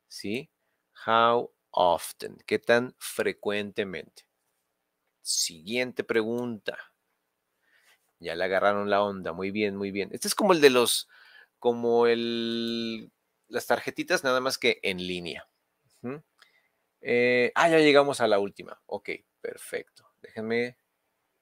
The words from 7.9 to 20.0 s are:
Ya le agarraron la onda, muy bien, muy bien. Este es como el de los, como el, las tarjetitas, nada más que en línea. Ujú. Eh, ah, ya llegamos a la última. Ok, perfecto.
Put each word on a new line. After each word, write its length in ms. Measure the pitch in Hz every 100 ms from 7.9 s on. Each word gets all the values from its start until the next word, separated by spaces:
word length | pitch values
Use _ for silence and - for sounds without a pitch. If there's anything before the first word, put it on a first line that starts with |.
| _ _ _
Ya 160 | 82
le 100 | 85
agarraron 440 | 92 92 101 104 101
la 140 | 101
onda, 300 | 104 98 85
muy 180 | 85 98
bien, 260 | 104 104 98
muy 140 | 101
bien. 180 | 98 95
Este 160 | - 208
es 60 |
como 180 | - 202
el 60 | 165
de 80 | 143
los, 380 | 123 113 - - - - - - -
como 480 | 123 120 117 117 117
el, 1080 | 117 117 117 117 117 117 117 113 113 113 _ _ _ _
las 180 | 120 -
tarjetitas, 580 | 120 131 - 151 -
nada 160 | 135 127
más 160 | 131 -
que 220 | 123 -
en 160 | 98 90 90
línea. 400 | 90 85 - - _ _ _ _ _
Ujú. 200 | 120 151 - _ _ _ _ _ _ _
Eh, 500 | - 120 123 123 120
ah, 140 | - 170
ya 100 | 160
llegamos 420 | 151 143 139 127
a 60 | 113
la 100 | 101
última. 420 | 101 - 90 - -
Ok, 240 | 101 - - _ _
perfecto. 680 | - - - - - _